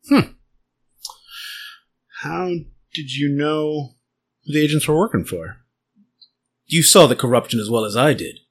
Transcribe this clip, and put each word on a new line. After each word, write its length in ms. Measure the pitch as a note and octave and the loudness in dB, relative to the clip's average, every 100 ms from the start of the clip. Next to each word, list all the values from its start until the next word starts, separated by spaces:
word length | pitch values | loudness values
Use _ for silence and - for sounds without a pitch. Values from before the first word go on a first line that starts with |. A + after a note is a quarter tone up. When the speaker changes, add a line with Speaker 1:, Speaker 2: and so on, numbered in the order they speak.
| - | 4
Speaker 1:
Hmm. 220 | C#4 - - _ _ _ _ _ _ - - _ - - - - - _ _ _ - | 2 2 -8 _ _ _ _ _ _ -20 -20 _ -18 -16 -16 -18 -20 _ _ _ -14
How 260 | D3 E3+ F#3 E3+ - - _ | -10 -6 -4 -6 -8 -20 _
did 180 | - C#3+ | -12 -8
you 140 | C3+ C#3+ | -4 -2
know 600 | C#3+ D3 D#3 D3+ D3+ C3+ _ _ _ _ _ | 0 0 -2 -2 -4 -8 _ _ _ _ _
who 80 | - | -4
the 80 | D3+ | 0
agents 240 | D3+ D3+ - | 2 0 0
were 100 | D3+ | 0
working 260 | A3 G#2+ | 2 -2
for? 320 | E2 F2+ E2 - _ _ _ _ _ _ _ _ _ _ _ | -4 -10 -10 -18 _ _ _ _ _ _ _ _ _ _ _
Speaker 2:
You 160 | D#3+ | 0
saw 240 | D#3+ G3+ D3+ | 6 8 6
the 100 | - | 4
corruption 420 | B2+ A#2+ - A#2 | 2 0 0 -4
as 100 | G#2 | -2
well 140 | A#2 A2 | -2 -2
as 100 | G#2 | 0
I 160 | D3 | 2
did. 260 | C3+ - - _ | 0 -4 -14 _